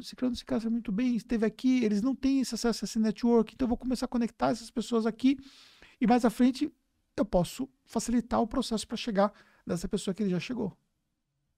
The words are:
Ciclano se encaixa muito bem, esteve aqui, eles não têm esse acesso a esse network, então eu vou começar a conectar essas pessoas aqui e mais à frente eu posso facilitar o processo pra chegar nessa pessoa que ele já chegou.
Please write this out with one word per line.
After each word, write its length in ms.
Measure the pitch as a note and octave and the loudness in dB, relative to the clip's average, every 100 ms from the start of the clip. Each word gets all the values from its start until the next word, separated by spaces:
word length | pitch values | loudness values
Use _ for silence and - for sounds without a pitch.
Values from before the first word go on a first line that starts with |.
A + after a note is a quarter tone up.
Ciclano 320 | - - B3+ | -8 -6 -4
se 80 | A#3+ | -4
encaixa 260 | - A#3+ A3+ | -4 -4 -2
muito 220 | A#3 A3+ | -4 -2
bem, 240 | F#3+ B3+ | -2 0
esteve 320 | A#3 - A3+ A3 | -2 -2 0 0
aqui, 380 | - B3+ B3+ | 0 2 2
eles 180 | G#3+ G#3 | 2 0
não 120 | B3+ | 0
têm 260 | C4 C4+ C4+ | 0 0 2
esse 140 | B3 | 0
acesso 300 | A3+ A#3+ A3 | -2 -2 -2
a 20 | G3 | -2
esse 120 | A3 | 0
network, 560 | A3 - A#3+ A#3 A3 | 0 2 4 4 4
então 120 | - A#3+ | 0 -2
eu 20 | |
vou 100 | A#3+ | -2
começar 280 | B3+ B3 B3 | -2 -4 -2
a 20 | |
conectar 420 | A#3+ A#3 - B3+ | -2 -4 0 -2
essas 200 | B3 - | -2 -6
pessoas 360 | - G#3 A#3 A3 | -6 -2 0 0
aqui 320 | A3+ C4 C#4 - - - _ - - | 2 2 2 -4 -20 -20 _ -20 0
e 60 | A3+ | 4
mais 160 | B3 | 4
à 60 | A#3 | 4
frente 420 | - B3+ B3+ D4+ - _ _ _ - | 4 2 2 -4 -6 _ _ _ -4
eu 80 | |
posso 440 | A#3 F#3 E3+ - - _ | 0 0 0 -4 -10 _
facilitar 560 | _ A3+ - A#3+ A#3 A3+ | _ -6 0 0 0 0
o 60 | A3+ | 0
processo 380 | C#4+ - A3 - | -2 -4 -4 -6
pra 100 | A3+ | -8
chegar 360 | - G3 G3+ - _ _ | -2 2 2 0 _ _
nessa 220 | - F3 G3 | -6 -6 -4
pessoa 260 | G3+ - | -4 -4
que 100 | F#3 | -4
ele 80 | G3+ | -2
já 100 | F3+ | -2
chegou. 360 | - A#3+ G3+ - _ _ _ _ _ _ _ | -4 -6 -6 -8 _ _ _ _ _ _ _